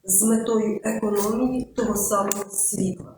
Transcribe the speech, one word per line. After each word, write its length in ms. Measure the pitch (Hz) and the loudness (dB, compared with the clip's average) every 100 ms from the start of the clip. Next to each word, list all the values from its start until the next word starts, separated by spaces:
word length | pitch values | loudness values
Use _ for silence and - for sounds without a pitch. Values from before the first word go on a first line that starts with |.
з 200 | 196 - | 2 2
метою 560 | 220 226 226 220 208 202 | 4 2 2 2 2 -2
економії 880 | 220 220 214 208 208 233 254 254 - | -2 -2 0 0 0 0 0 -2 -4
того 200 | - 214 | -2 0
самого 540 | 208 - 202 202 202 202 | 0 0 0 2 -2 -2
світла. 640 | - - 190 190 - - | -4 -2 0 -2 -2 -12